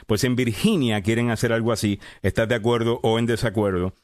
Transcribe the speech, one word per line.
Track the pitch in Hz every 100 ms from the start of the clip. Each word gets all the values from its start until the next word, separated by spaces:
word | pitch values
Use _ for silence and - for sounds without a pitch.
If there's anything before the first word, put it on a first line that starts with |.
| -
Pues | 107
en | 127 123
Virginia | 120 104 214 196 123 104
quieren | 101 113 120
hacer | 110 117
algo | 113 113
así, | 113 107 98 - -
¿estás | 98 - 101
de | 120
acuerdo | 110 120 117 120
o | 113 113
en |
desacuerdo? | 117 113 117 107 101 92 92 -